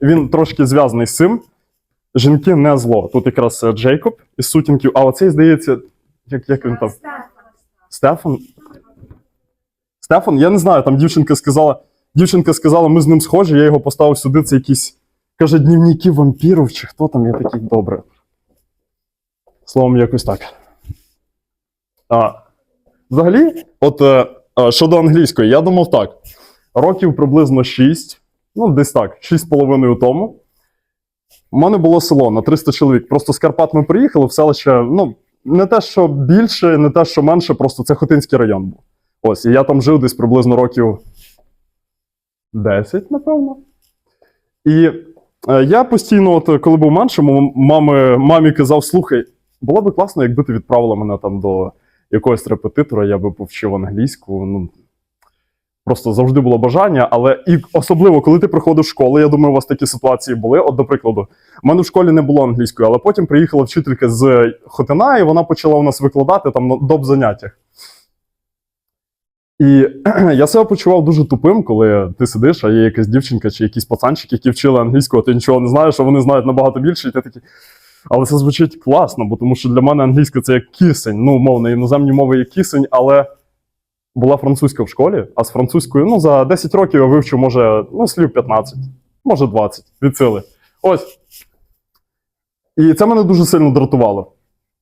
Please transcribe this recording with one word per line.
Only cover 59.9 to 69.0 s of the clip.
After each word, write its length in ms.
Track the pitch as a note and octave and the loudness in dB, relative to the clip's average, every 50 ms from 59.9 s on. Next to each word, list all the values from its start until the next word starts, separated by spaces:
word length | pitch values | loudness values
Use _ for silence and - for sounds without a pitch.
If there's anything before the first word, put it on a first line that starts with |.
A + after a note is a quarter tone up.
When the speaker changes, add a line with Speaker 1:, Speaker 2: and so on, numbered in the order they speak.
| - A#2 - C3 B2+ A#2+ - C3 B2 | -6 -2 -2 -2 -2 -2 -4 -6 -8
Speaker 1:
були. 240 | A2+ A2 A2+ C3 F3 | -6 -2 0 0 2
От, 160 | - C#3+ C3 | 2 0 0
до 80 | A#2+ B2+ | -2 -2
прикладу, 440 | A2+ C#3 - - A2+ A2 G#2 G2 - _ _ _ _ _ - | -2 -4 -4 -2 -4 -4 -4 -6 -8 _ _ _ _ _ -4
в 40 | - | -2
мене 160 | C3+ D#3+ F3+ | 0 0 0
в 40 | F3 | 0
школі 260 | - - F#3 F#3 E3+ | 0 0 0 2 2
не 100 | D#3 D#3+ | 2 2
було 220 | D3 C3+ D3 C#3+ C3+ | 2 2 0 0 0
англійської, 440 | B2 A#2 A#2+ A#2+ G#2+ - - A2+ A2 | 0 -2 -2 -4 -4 -2 0 0 2
але 100 | A#2+ - | 2 2
потім 280 | - G#3 G#3 G#3 E3+ | 0 -2 -2 -2 -2
приїхала 360 | - C#3+ D3 E3 - - C#3+ | 0 2 2 2 2 2 0
вчителька 460 | C3 A#2 - E3+ C#3+ C#3+ B2+ - C3+ A#2+ | -2 -2 -2 -4 -4 -4 -2 -2 -2 -2
з 440 | A2+ A2+ C3+ C3+ B2+ A#2+ A#2 A#2 A2 - _ | 0 2 2 4 4 4 2 2 -2 -6 _
Хотина, 520 | - - - B2+ - C#3+ E3+ A#3 C#4 C4 A3+ | -12 -8 -8 -4 -2 -2 0 0 2 2 2
і 40 | |
вона 200 | F3+ D#3 D#3+ E3+ | 2 2 2 0
почала 320 | E3 - D#3+ - - D#3 D3+ | 0 -2 -4 -2 0 0 0
у 80 | D3 | 2
нас 180 | D3 C#3+ - - | 0 0 -2 -2
викладати 500 | C#3 C3+ - C#3 C3+ C3+ F#3 D3+ D3 C#3 | -4 -2 0 0 0 0 0 0 -2 -2
там 180 | A#2+ B2+ B2+ B2+ | -4 -2 -2 -2
на 80 | C3 | -2
доп. 280 | B2 C#3 C3+ D#3+ D3+ C3+ | -2 0 0 0 0 0
заняттях. 540 | C3 C#3 C3+ B2+ G#2+ G2+ - - G2+ - _ _ _ _ _ - - _ _ _ _ _ _ _ _ _ _ _ _ _ _ _ _ _ _ _ _ _ _ | 0 0 0 0 -2 -4 -6 -10 -18 -20 _ _ _ _ _ -20 -20 _ _ _ _ _ _ _ _ _ _ _ _ _ _ _ _ _ _ _ _ _ _